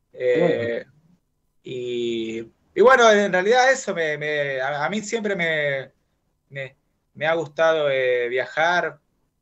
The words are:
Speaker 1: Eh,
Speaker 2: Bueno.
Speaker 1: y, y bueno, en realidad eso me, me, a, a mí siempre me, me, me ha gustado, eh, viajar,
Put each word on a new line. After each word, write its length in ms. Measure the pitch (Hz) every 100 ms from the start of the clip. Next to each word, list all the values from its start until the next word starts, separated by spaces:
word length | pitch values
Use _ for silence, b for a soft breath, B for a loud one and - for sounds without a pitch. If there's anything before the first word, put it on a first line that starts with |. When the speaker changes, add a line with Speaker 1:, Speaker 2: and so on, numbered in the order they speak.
| _
Speaker 1:
Eh, 260 | 131 127 123
Speaker 2:
Bueno. 540 | 170 117 117 117 - _ _ _ _ _ _ _
Speaker 1:
y, 760 | - 127 123 120 117 113 113 113 - _ _ -
y 60 |
bueno, 280 | 233 254 233
en 200 | 208 202
realidad 400 | 180 196 254 254
eso 220 | 262 -
me, 240 | 170 160 147
me, 420 | 151 147 139 135
a, 240 | 135 147 156
a 40 |
mí 120 | 214
siempre 340 | 208 233 208 190
me, 560 | 165 156 143 135 127 _ _ _ _ _ _
me, 260 | 139 131 _ _ _ _
me 120 | 135 151
ha 80 |
gustado, 560 | 165 147 - 160 160 143
eh, 380 | 135 127 123 120
viajar, 680 | 127 120 151 165 175 160 143 _ _ _ _